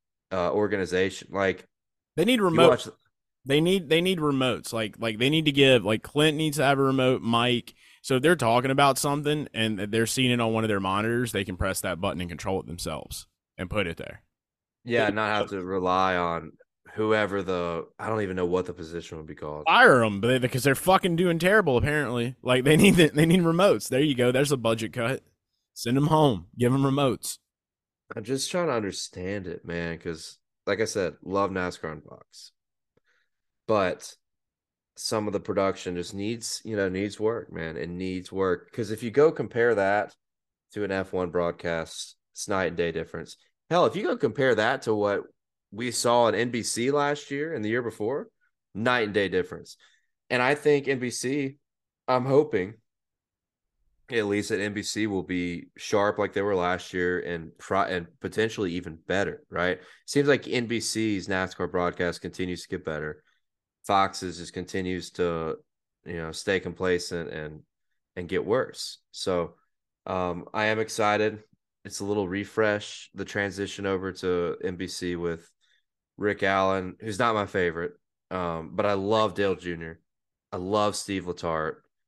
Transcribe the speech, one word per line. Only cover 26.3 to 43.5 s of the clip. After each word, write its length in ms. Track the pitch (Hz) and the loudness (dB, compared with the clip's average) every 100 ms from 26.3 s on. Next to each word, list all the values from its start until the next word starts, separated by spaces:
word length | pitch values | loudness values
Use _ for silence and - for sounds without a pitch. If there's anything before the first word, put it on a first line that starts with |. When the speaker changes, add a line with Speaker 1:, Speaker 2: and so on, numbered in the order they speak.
| 92 85 - | 2 -4 0
Speaker 2:
Give 140 | 120 | 2
'em 100 | 135 | 4
remotes. 560 | 135 139 135 101 - - _ _ _ _ _ _ - 117 | 2 2 0 0 -6 -12 _ _ _ _ _ _ -16 -12
Speaker 1:
I'm 80 | |
just 260 | 101 135 - | -6 -4 -4
trying 180 | 180 165 | -2 0
to 40 | |
understand 760 | 120 98 87 - 92 92 101 85 | -2 -2 -6 -10 -8 -8 -6 -8
it, 200 | 82 - | -10 -8
man, 320 | 85 85 82 | -6 -6 -6
'cause, 400 | 87 82 - - _ _ - | -8 -10 -12 -20 _ _ -4
like 140 | 101 | -2
I 60 | 110 | -2
said, 300 | 104 87 - | -2 -4 -6
love 280 | - 98 98 | -4 0 0
nascar 420 | 92 90 - 82 | 0 -4 -6 -10
and 100 | 78 | -12
Fox. 500 | - - _ - - _ _ _ _ _ _ _ _ _ _ _ - | -16 -20 _ -20 -20 _ _ _ _ _ _ _ _ _ _ _ 0
But 480 | 107 92 - - - _ _ _ _ _ _ _ - | 2 2 -2 -12 -20 _ _ _ _ _ _ _ -12
some 300 | - 113 104 | -4 -2 -2
of 40 | |
the 80 | 95 | -4
production 540 | 98 98 98 92 95 | -2 0 0 -2 -6
just 200 | 87 87 | -6 -8
needs, 480 | 98 104 117 - - | -6 -6 -6 -8 -8
you 100 | - | -6
know, 140 | 107 95 | -2 0
needs 320 | 92 101 101 | 0 -4 -2
work, 320 | 107 117 - | -2 -2 -8
man. 240 | 85 82 80 | -8 -8 -8
It 140 | 82 | -8
needs 420 | 87 92 92 87 | -6 -6 -6 -6
work. 400 | 95 95 87 - | -2 0 0 -4
'Cause 180 | - 104 | -8 -6
if 120 | 107 | -6
you 80 | 120 | -2
go 180 | 123 156 | 4 4
compare 440 | - 107 120 120 104 | 2 -4 2 2 4
that 400 | 98 104 - _ _ _ _ _ _ | 4 2 0 _ _ _ _ _ _
to 100 | 107 | -6
an 80 | 101 | -4
F 220 | 95 92 | -2 -2
one 180 | 92 90 | -4 -2
broadcast, 840 | 87 85 87 87 82 80 - - - _ | 0 -2 -2 -4 -4 -6 -10 -16 -18 _
it's 160 | - - | -12 -4
night 200 | 95 87 | -2 0
and 80 | 85 | -2
day 140 | 85 | -2
difference. 460 | 80 80 85 - - _ | -4 -8 -10 -14 -18 _